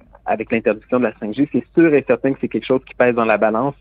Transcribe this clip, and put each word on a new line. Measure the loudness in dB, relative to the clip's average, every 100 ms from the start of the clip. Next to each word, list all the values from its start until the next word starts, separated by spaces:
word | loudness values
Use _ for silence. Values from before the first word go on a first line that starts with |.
| _ -12 -6
avec | -6 -4
l'interdiction | -2 -2 -4 -2 -2
de |
la | -2 -4
cinq | -6
G. | -4 -2
C'est | -4 -2
sûr | 2 4
et | 2 0
certain | -2 -2
que | -4
c'est | -6
quelque | -6 -2
chose | -4 -4
qui |
pèse | -2 0
dans | 2
la | 0 2
balance | 0 0 -2 -6